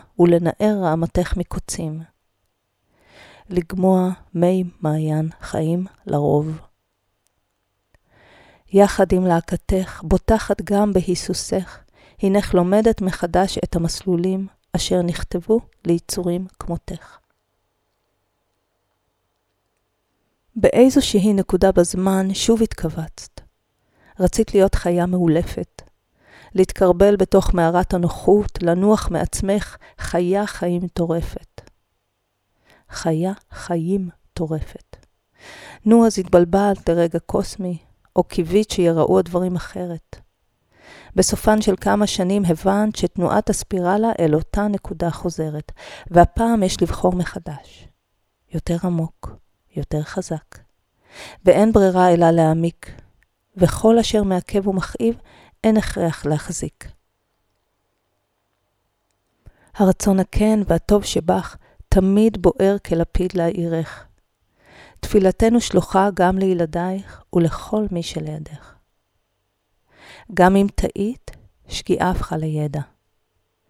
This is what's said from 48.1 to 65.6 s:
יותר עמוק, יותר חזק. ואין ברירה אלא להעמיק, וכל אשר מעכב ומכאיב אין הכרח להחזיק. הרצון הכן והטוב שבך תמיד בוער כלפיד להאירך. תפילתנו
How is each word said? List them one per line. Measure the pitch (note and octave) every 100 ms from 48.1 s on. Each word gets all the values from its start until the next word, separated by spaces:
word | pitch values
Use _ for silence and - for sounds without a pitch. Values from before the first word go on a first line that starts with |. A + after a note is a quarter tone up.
| _ _ _ _
יותר | D#3+ - E3+
עמוק, | F#3 E3+ D#3+ - - - _ _ _ -
יותר | C#3+ D3+
חזק. | D3+ G#3+ - D#3+ _ - _ _ _ _ _ - - - F#3
ואין | F3 A3
ברירה | G#3+ F#3+ F3+ F3+
אלא | E3+ E3
להעמיק, | E3+ D#3+ D#3+ E3+ - - - - _ _ _ _ F#3
וכל | F3 - A3 A#3
אשר | A3 G#3+
מעכב | G3 F3+ - G3+ G3
ומכאיב | F#3+ - - A#3 A#3 - - _ _
אין | A3 G#3+
הכרח | - - E3+ - D3+
להחזיק. | D3+ - - D#3 - - - _ _ _ _ _ _ _ _ _ _ _ _ _ _ _ _ _ _ _ _ _ _ _ _ - _ _ -
הרצון | F#3+ - G3+ F#3+
הכן | - - G#3+ A3 F#3+
והטוב | E3 - G#3
שבך | - G#3+ E3 F#3 - - _ _ -
תמיד | F#3+ F#3+ G3+ A3 G#3
בוער | F3 - G3 G3+ -
כלפיד | E3 E3 - F#3
להאירך. | F3+ E3+ - E3+ E3 D#3+ - - _ _ _ _ _ _ - - -
תפילתנו | - G#3 F#3+ - A3+ A#3